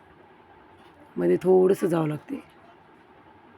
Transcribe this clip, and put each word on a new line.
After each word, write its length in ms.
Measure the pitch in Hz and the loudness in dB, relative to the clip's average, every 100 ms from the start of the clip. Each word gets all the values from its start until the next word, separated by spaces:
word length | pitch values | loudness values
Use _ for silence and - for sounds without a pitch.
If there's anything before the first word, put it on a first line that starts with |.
| _ - - - - - - - - - - - | _ -20 -20 -20 -20 -20 -20 -20 -20 -20 -16 -4
मध्ये 200 | 175 180 | -2 0
थोडंसं 500 | 180 185 185 196 190 | 2 4 4 2 -2
जावं 220 | 165 156 | -2 -4
लागते. 480 | 151 - - - - - - _ _ _ - - - - | -6 -10 -14 -16 -20 -20 -20 _ _ _ -20 -20 -20 -20